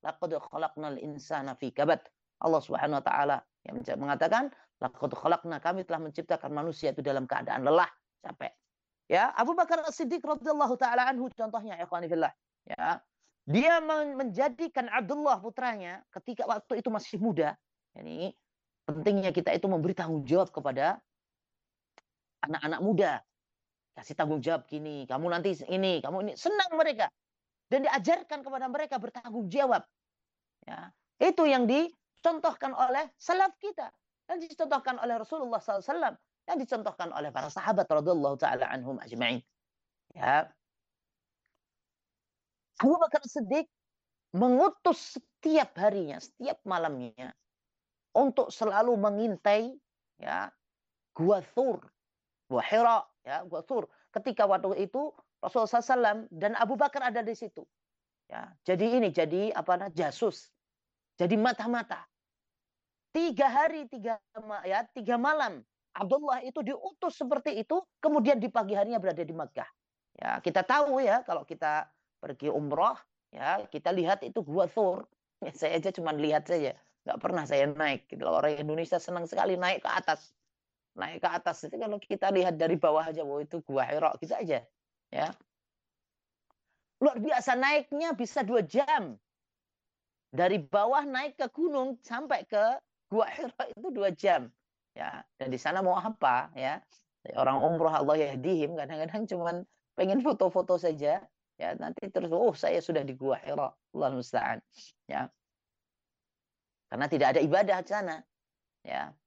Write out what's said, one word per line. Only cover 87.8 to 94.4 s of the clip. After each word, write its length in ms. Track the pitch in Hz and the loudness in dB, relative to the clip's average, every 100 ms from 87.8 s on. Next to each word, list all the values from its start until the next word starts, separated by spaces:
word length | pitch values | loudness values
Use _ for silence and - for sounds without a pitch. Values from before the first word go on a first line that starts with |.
| 262 285 330 233 | 0 -4 -4 -2
bisa 240 | 233 - | -4 -2
dua 240 | 208 233 170 | 0 0 2
jam. 480 | 226 277 302 175 104 _ _ _ _ _ _ _ _ _ _ _ | 0 2 2 0 -12 _ _ _ _ _ _ _ _ _ _ _
Dari 240 | 135 180 196 | 0 2 2
bawah 480 | 139 202 214 277 285 | 0 2 4 2 0
naik 320 | 254 285 262 | -4 -6 -6
ke 80 | 262 | -6
gunung 480 | - 339 285 262 240 | -2 -2 0 -2 -6
sampai 400 | - 233 294 240 | -8 -8 -2 -4
ke 400 | 208 208 220 262 _ _ _ | 0 0 2 0 _ _ _
Gua 240 | 208 214 | 0 0
Hira 320 | - 285 - 285 | -2 -10 -6 -8
itu 240 | - 269 | -6 -8
dua 160 | 233 196 | -2 -2
jam. 400 | 170 202 165 | 0 2 2